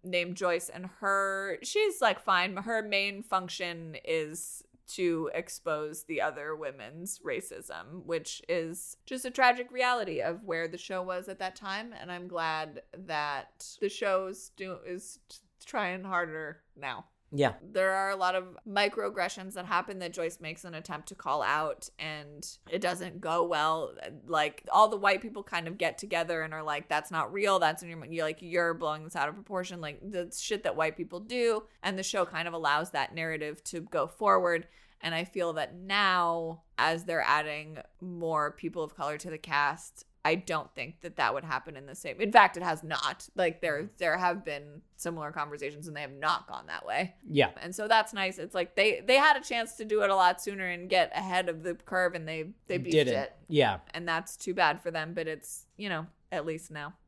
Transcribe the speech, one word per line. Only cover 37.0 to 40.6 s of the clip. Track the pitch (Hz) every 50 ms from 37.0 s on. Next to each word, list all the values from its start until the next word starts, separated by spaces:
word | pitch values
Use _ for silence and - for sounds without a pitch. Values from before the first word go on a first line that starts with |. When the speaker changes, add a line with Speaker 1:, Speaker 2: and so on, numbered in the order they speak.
| 175
Speaker 1:
they're | 180 165 160 -
adding | - 143 151 151 151 147 151 156 156 156 139 - - _ -
more | - 185 175 170 170 160 160 151 151 147
people | - - - 165 - 175 156
of | 151 -
color | - 143 147 151 151
to | - 175
the | 156 156
cast, | - 165 156 143 147 143 151 170 - - _ - - _ _ _ _
I | 151 165
don't | 190 180 - 175 156